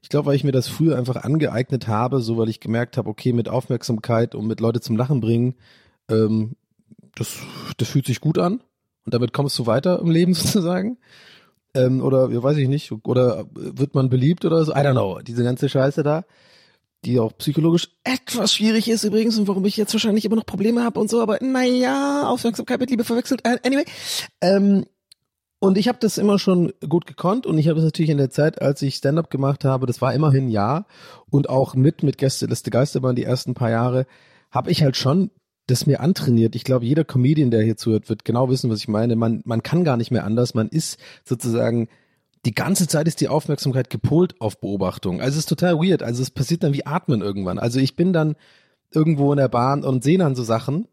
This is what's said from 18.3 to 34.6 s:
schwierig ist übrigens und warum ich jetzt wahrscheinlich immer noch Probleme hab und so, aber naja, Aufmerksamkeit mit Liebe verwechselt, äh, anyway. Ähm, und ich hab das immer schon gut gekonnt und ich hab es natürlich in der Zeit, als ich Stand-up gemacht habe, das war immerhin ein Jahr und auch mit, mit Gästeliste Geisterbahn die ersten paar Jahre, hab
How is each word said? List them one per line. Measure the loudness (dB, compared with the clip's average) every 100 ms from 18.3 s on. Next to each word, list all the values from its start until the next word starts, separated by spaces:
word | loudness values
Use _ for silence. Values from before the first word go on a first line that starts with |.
| -4 -2
schwierig | 2 2 2 0
ist | 0
übrigens | 0 0 0 0
und | 0
warum | 0
ich | 0 -2
jetzt | -2
wahrscheinlich | 0 0 0
immer | 0 -2
noch | -2
Probleme | -2 0 0
hab | -2 -2
und | 0
so, | 0
aber | 0 -2
naja, | -2 0 2 2 0 0 -2 -2 -2
Aufmerksamkeit | -2 -2 -4 -4 -4
mit | -2
Liebe | -2
verwechselt, | 0 -2 0 -2
äh, | 0 -2
anyway. | 0 0 -2 -8 -10 -10 -10 _
Ähm, | 2 4 4 4 0 _ _ _ _ _ _ _
und | 2 4
ich | 2
hab | 0
das | 0 2
immer | 2 2
schon | 2 2 2 -2 -2
gut | -2 -2
gekonnt | -4 -2 -2 0
und | 2
ich | 2
hab | 4
es |
natürlich | 0 2 0
in | 2
der | 0
Zeit, | 2 0 2
als | -2 0
ich | -4 -2
Stand-up | 0 0 -2
gemacht | -2 -2 0
habe, | 0 0 -2
das | -2
war | 0
immerhin | 2 4 4 2
ein |
Jahr | 0 0 -2 -4 -18 -20 -20 _
und | 0 2
auch | 0 0
mit, | 2 2 2
mit | -2 0
Gästeliste | -2 -2 -4 -4 -2
Geisterbahn | 0 0 0 -2 -2
die |
ersten | -2 -4 -4
paar | -4 -2
Jahre, | 0 0 0 -4 _ _ _ _
hab | -6